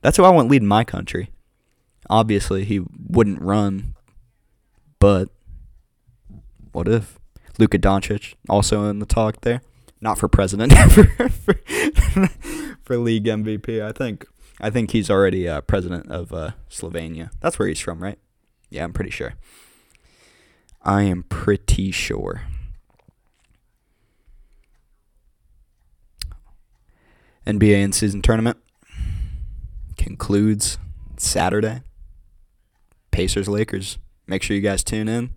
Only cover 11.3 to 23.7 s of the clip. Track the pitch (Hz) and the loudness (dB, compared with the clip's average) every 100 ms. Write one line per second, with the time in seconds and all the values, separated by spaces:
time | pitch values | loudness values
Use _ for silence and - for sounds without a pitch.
11.3 | - - 185 - - 302 302 - - 190 | -2 -2 -2 -2 -2 0 2 2 2 0
12.3 | - - 311 311 - - 123 117 113 107 | -2 -14 -12 -12 -16 -6 -4 0 0 -2
13.3 | 107 107 107 - 113 107 - 127 101 - | -4 -4 -6 -6 -8 -8 -8 -8 -8 -16
14.3 | _ - - 107 117 107 117 98 98 98 | _ -20 -10 -4 -2 0 -2 2 4 4
15.3 | 92 85 76 - 98 90 87 - 90 85 | 2 -4 -6 -2 -2 -2 -8 -8 -12 -10
16.3 | 85 80 - - - 82 85 82 80 82 | -10 -10 -12 -18 -14 -10 -10 -10 -12 -12
17.3 | - 165 - 101 78 - 82 92 - _ | -6 -6 -4 -4 -4 -8 -10 -12 -12 _
18.3 | _ _ _ _ - 82 - - - 62 | _ _ _ _ -12 -8 -6 -8 -8 -10
19.3 | 58 - - _ _ _ _ _ _ _ | -12 -20 -20 _ _ _ _ _ _ _
20.3 | _ _ _ _ - - 101 101 90 - | _ _ _ _ -10 -2 0 2 -2 -6
21.3 | - - 98 - - 95 - - - 50 | -4 -2 -2 0 0 0 -4 -6 -6 -8
22.3 | - - - - - _ _ _ _ _ | -10 -10 -12 -14 -18 _ _ _ _ _
23.3 | _ _ _ _ | _ _ _ _